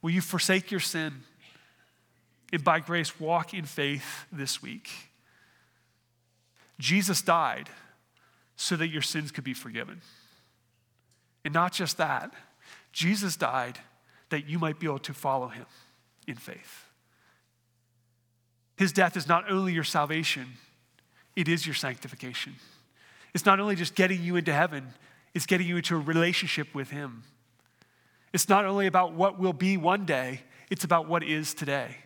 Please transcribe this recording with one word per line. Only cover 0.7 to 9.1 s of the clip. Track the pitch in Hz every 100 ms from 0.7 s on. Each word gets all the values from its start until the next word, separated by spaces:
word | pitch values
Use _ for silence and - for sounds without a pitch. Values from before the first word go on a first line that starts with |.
your | 196
sin | - 170 156 139 - _ - - _ _ _ _ _ _ _ _ -
and | 170
by | 147 165
grace | 160 170 151 -
walk | 156 170 165
in | 190 151
faith | - 143 139 - - -
this | 156 135 -
week? | - - - - - _ _ _ _ _ _ _ _ _ _ _ _ _ _ _ _ _
Jesus | 123 185 185 185
died | - 170 143 - 73 - - _ _ _ _ _ _ -
so | - 175
that | 165
your | 156
sins | 139